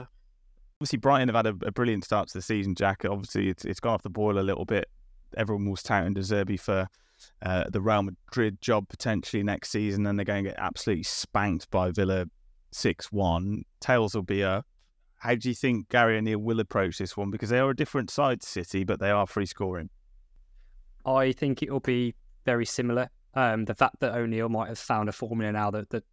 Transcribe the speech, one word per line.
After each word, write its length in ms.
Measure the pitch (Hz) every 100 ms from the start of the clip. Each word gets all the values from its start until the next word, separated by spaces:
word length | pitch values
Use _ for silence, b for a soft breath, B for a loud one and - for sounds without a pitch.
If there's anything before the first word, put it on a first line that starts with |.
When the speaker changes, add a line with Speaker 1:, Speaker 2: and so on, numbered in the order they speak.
| 123 _ _ _ _ _ - -
Speaker 1:
Obviously, 200 | 147 120
Brighton 280 | 135 139 127
have 60 | 113
had 120 | 110
a, 200 | 98 -
a 40 |
brilliant 340 | 104 120 104 -
start 240 | 104 92
to 40 | 92
the 40 |
season, 340 | - 110 98 90
Jack. 280 | 98 95 95
Obviously, 440 | 101 95 104 95
it's, 160 | 90 -
it's 140 | 95
gone 140 | 120
off 80 | 107
the 80 | 104
boil 280 | 98 104 98
a 40 |
little 240 | 95 95 -
bit. 240 | 104 - - - - - -
Everyone 340 | 110 104 101
was 140 | 95
touting 300 | - 104 90
De 80 | 98
Zerbi 380 | 95 101 98 95
for, 280 | - 95 92 b b b b b
uh, 220 | 92 90 -
the 120 | 101
Real 220 | 101 104
Madrid 580 | 98 92 - 127 110 98
job 260 | - 107 98
potentially 520 | - 123 104 - 107
next 280 | 101 98 -
season, 340 | 107 104 98 101
and 140 | 101
they're 60 | 101
going 180 | 101
to 60 | 98
get 100 | -
absolutely 440 | 92 - - 92
spanked 680 | - - - 104 101 85 -
by 200 | 95 92
Villa 340 | 90 95 92 87 _ - _ _
six 380 | - 131 82 -
one. 540 | 104 92 82 95 107 - -
Tails 360 | - 123 107 110
will 80 |
be 200 | 92 101
up. 220 | 95 98 - _ _ _ _ -
How 140 | 117 123
do 120 | 127
you 80 | 117
think 320 | 135 117 -
Gary 300 | 123 113 110
O'Neill 220 | 110 104
will 200 | 110 113
approach 380 | 101 104 92 -
this 180 | 95 -
one? 160 | 98
Because 180 | 98 104
they 100 | 123
are 100 | 135
a 60 | 127
different 360 | 151 143 107
side 300 | - 139 120
to 60 | -
City, 360 | 95 85 98
but 160 | 92 92
they 120 | 98
are 140 | 104 98
free 200 | 107 98
scoring. 440 | - 98 90 80 - _ - - - - - - - - - -
Speaker 2:
I 260 | 135 131
think 320 | - 143 131
it 80 | 151
will 80 | 139
be 360 | - 123 120 - - - -
very 200 | 117 113
similar. 440 | - 120 120 123 _ _
Um, 320 | 131 123 110 107
the 100 | 107
fact 240 | 139 -
that 160 | 127 117
O'Neill 340 | 117 110 113
might 200 | 113 110
have 100 | 113
found 300 | - 113 107
a 20 |
formula 400 | - 113 113 107
now 180 | 107 104
that, 180 | 107 101
that, 140 | 113 -